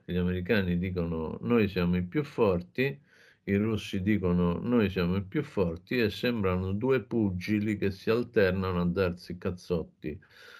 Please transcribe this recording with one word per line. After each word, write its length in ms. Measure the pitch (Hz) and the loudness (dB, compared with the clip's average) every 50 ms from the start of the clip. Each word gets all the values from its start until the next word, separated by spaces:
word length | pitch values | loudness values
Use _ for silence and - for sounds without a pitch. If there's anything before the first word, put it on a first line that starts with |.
| - | -8
gli 100 | - 87 90 | -4 -2 -2
americani 600 | 90 90 90 90 90 90 117 104 95 90 87 87 | 0 0 -2 -2 0 0 0 2 2 2 0 0
dicono: 600 | 90 98 90 90 85 85 85 80 80 78 - - | -2 -2 -2 -2 -2 -2 -2 -4 -4 -6 -8 -6
"Noi 260 | - 117 120 117 107 90 | -2 2 2 4 4 2
siamo 300 | - 92 87 87 87 90 | 2 0 2 2 2 0
i 60 | 90 | 0
più 180 | 90 - 151 143 | -2 -2 -4 -4
forti", 760 | - - - 117 101 90 87 90 - - - 127 139 139 - _ _ _ - - - _ _ - | -4 0 2 2 2 2 0 -2 -6 -2 -2 -2 -2 -2 -6 _ _ _ -20 -20 -20 _ _ -4
i 100 | - 98 | 0 0
russi 460 | 101 104 113 110 101 - - - 98 90 | 2 2 0 -2 -2 -4 -4 -6 -2 0
dicono: 560 | 104 110 95 92 90 87 87 87 87 85 - | 2 0 2 2 2 2 2 2 2 0 -2
"Noi 300 | - 117 123 120 104 95 | -2 0 2 2 2 2
siamo 240 | 92 92 90 87 90 | 2 0 0 0 0
i 80 | 98 95 | -2 -4
più 200 | 95 - 156 143 | -4 -4 -6 -6
forti", 540 | - - 107 92 85 82 82 - - 85 82 | -4 -2 -2 -2 -2 -2 -8 -8 -4 -2 0
e 100 | - - | 0 0
sembrano 600 | - - - 123 120 113 98 92 92 92 95 95 98 | -2 -2 -2 -2 0 0 0 0 0 0 0 -2 -4
due 280 | 104 120 131 135 127 - | -2 0 2 0 0 0
pugili 760 | - 120 117 107 101 92 90 90 101 107 107 104 110 104 95 | -2 -2 0 0 0 0 -2 -2 0 0 0 0 0 -2 0
che 120 | 98 98 | -2 -2
si 180 | 95 - - - | -2 -2 -2 0
alternano 680 | 110 120 117 113 - 113 98 92 90 95 95 95 90 87 | 0 0 0 0 2 4 4 4 4 2 0 0 0 2
a 40 | 87 | 2
darsi 520 | 87 85 98 95 87 85 - - - 90 87 | 2 2 2 0 0 0 -4 -10 -12 -10 -6
cazzotti 800 | - 95 87 87 - - 87 82 78 - _ _ - 80 73 - - _ - - - - - - | -6 -6 -6 -6 -4 -4 -2 -2 -2 -6 _ _ -10 -10 -10 -10 -14 _ -20 -20 -20 -20 -20 -20